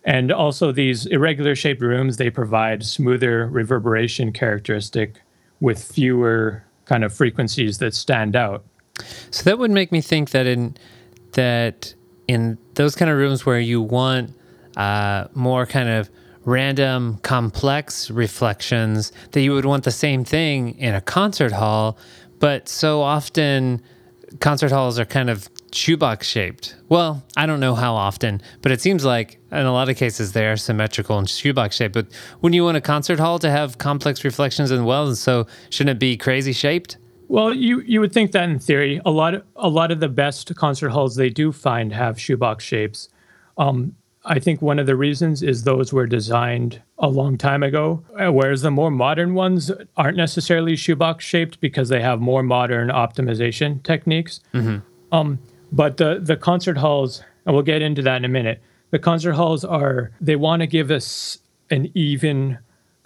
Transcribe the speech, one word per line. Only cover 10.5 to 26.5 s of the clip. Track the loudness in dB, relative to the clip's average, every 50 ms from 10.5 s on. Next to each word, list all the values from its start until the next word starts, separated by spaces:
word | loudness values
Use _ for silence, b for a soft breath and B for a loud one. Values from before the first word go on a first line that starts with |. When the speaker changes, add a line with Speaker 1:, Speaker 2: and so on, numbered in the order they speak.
| 0 0 -2 -4 -6 B B B B B B B B B -20 -4 0
Speaker 2:
that | 0 2 2 2 2 0 -2 -4 _ -16 -18 -18 _ _ _ _ _ _ 0
in | 0 0 0 0 -2 -6 _ -8 0
those | 2 2 2 2
kind | 2 2 2
of | 4
rooms | 2 2 2 0 0 0
where | 0 0 0
you | 0 0 0 0
want, | 0 0 0 0 0 2 0 -2 -4 -6 -12 B B B B B B B B
uh, | -4 -2 0 0 0 0 0 0 -2 -4 -6 -4
more | -2 0 0 2 0 -2
kind | 0 -2 -2 0 2
of | 0 0 -2 -4 B B B B B B B
random, | 0 0 0 2 0 0 0 0 2 0 0 -2 -2 -4 -6 -2
complex | 0 0 0 0 -2 -2 0 0 0 0 0 -4 -6 -10 -10 -8 -6
reflections, | -2 -2 -2 -2 0 -2 -2 -2 -2 -2 -4 -2 0 0 0 0 0 -2 -2 -4 B B B B
that | 0 2
you | 2 4
would | 2 2 2
want | 2 0 2 0
the | -2
same | -2 0 0 0 0 0 0
thing | 0 0 0 2 2 0 0 -2 -4 -6 -4
in | -2 -2 -2
a | -2
concert | -4 -2 0 0 0 0 2 0 0 0
hall. | 2 0 0 2 2 2 0 0 -2 B B B B B B B B 0
But | 2 2 2 0 -6 -10
so | -6 -2 0 0 2 2
often | 2 2 0 -2 -2 -2 _ 0 2 2 2 2 2 0 -2 -4 B B B B B B B B -20 -20 -10 0
concert | 0 0 2 2 2 2
halls | 2 2 0 0 0 -2
are | -4
kind | -2 -2 -2 0 0
of | -2 -4 -6 -16 _ -20 _ _ -8
shoebox | -4 0 0 2 2 2 0 -2 -2 -6
shaped. | -4 -2 -2 -2 -4